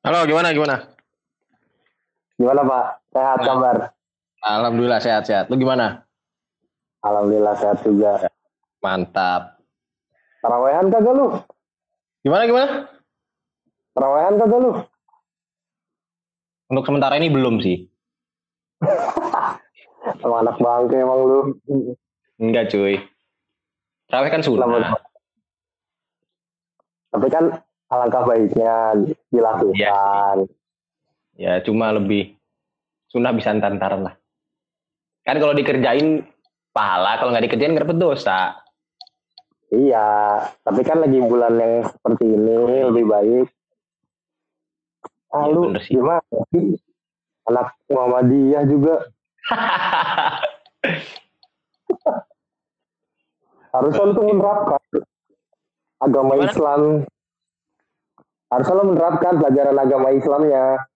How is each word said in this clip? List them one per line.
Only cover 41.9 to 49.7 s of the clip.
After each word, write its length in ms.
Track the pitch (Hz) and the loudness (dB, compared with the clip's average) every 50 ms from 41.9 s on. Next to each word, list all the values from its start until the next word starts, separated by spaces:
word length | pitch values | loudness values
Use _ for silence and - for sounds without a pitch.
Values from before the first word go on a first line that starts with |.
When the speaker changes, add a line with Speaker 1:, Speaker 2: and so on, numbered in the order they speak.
| - - _ 120 113 - 120 113 110 | -10 -8 _ -4 -2 0 2 2 2
Speaker 2:
ini 160 | 107 107 110 | 2 2 2
Speaker 1:
Iya. 400 | 113 117 120 120 127 135 131 127 | 2 2 2 2 2 2 2 2
Speaker 2:
lebih 140 | 113 120 117 | 2 2 2
baik. 400 | 107 107 104 104 110 120 127 127 - _ _ _ _ _ _ _ _ _ _ _ _ _ _ _ _ _ _ _ _ _ _ _ _ _ _ _ _ _ _ _ - _ _ _ _ | 2 2 2 2 2 2 2 0 -2 _ _ _ _ _ _ _ _ _ _ _ _ _ _ _ _ _ _ _ _ _ _ _ _ _ _ _ _ _ _ _ -20 _ _ _ _
Ah, 160 | - 147 147 | -4 -2 0
Speaker 1:
Iya, 80 | 147 156 | 0 2
Speaker 2:
lu 60 | 170 175 - | 2 0 0
Speaker 1:
bener 120 | - - - | -2 -6 -4
sih. 80 | - - | -2 0
Speaker 2:
gimana 440 | 131 123 147 170 170 - _ - 113 - _ | 0 2 2 0 -2 -2 _ -8 -8 -6 _
sih? 240 | - 175 - 202 - - _ _ _ _ _ _ _ _ _ _ _ _ _ | -2 -2 0 0 -4 -4 _ _ _ _ _ _ _ _ _ _ _ _ _
Anak 320 | 113 117 123 120 123 - _ _ | -2 -2 -2 -2 -4 -8 _ _
Muhammadiyah 800 | _ 139 127 127 123 123 127 127 123 131 139 135 135 143 147 143 | _ -2 0 0 0 2 2 2 4 4 4 4 4 2 2 2
juga. 400 | 135 143 143 139 156 165 - - - _ _ _ _ _ _ - | 2 2 2 2 2 0 0 -4 -8 _ _ _ _ _ _ -6
Speaker 1:
<laughs> 4000 | - 233 220 226 233 | -6 -4 -4 -2 -4